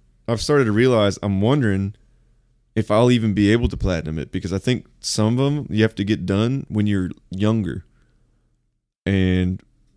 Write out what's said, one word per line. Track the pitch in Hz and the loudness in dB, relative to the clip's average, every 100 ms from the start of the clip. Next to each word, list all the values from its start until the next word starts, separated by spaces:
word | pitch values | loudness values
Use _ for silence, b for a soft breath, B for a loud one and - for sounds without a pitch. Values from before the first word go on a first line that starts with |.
| _ _ - | _ _ -6
I've | 117 | -4
started | - 147 117 | 0 2 2
to | |
realize, | 104 127 120 101 92 | 4 4 4 2 0
I'm | 101 98 | -2 0
wondering | 104 147 117 98 98 - _ _ _ _ _ _ _ - | 2 2 2 0 -4 -8 _ _ _ _ _ _ _ -6
if | 107 | 0
I'll | 107 123 | 2 4
even | 123 110 | 2 0
be | 101 101 | 2 2
able | 107 120 | 2 0
to | - | -2
platinum | 101 87 80 80 | -2 -2 -4 -8
it, | 71 | -6
because | 95 90 | -8 -4
I | 95 | -4
think | - 127 - _ | -2 -2 -4 _
some | - - 107 123 | -8 -2 0 2
of | 139 | 0
'em | 147 135 | -2 -4
you | 104 | 0
have | 110 - | 0 0
to | |
get | 101 107 90 | -2 -2 -2
done | 98 117 135 - | 0 0 -4 -6
when | 107 104 | -2 0
you're | 101 90 - - | -2 -4 -8 -12
younger. | 92 107 113 92 78 - _ _ _ _ _ _ _ _ _ _ _ | -2 0 0 -2 -8 -12 _ _ _ _ _ _ _ _ _ _ _
And | - 98 92 90 90 92 _ _ _ | -2 2 2 2 0 -4 _ _ _